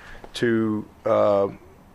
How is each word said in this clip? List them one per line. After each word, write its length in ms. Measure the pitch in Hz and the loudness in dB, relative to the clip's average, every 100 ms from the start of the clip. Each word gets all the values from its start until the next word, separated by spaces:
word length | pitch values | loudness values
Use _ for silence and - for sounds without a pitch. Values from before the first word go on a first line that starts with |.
| - - - | -20 -20 -16
to, 520 | - 120 113 110 107 - - - | -4 0 0 0 -4 -8 -8 -2
uh, 420 | 107 107 101 98 - - - - | 2 4 2 0 -4 -18 -20 -20